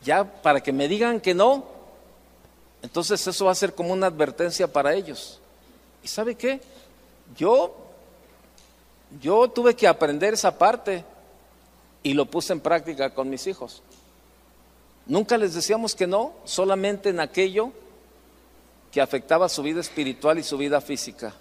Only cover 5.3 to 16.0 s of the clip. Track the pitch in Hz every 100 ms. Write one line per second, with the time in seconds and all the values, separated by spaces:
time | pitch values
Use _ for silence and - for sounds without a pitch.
5.3 | - - _ - - _ _ - - 226
6.3 | 226 240 269 - - - - - - -
7.3 | 123 160 254 - - - - - - -
8.3 | - - - - _ _ _ _ 143 135
9.3 | 202 247 240 240 233 202 160 156 147 196
10.3 | 220 202 - 185 233 - 185 165 - -
11.3 | - _ _ _ _ _ _ - 139 139
12.3 | 165 - 151 147 170 151 147 135 131 135
13.3 | 131 190 190 120 - _ - _ _ _
14.3 | _ _ _ _ _ _ _ - 180 208
15.3 | 233 202 165 165 220 226 -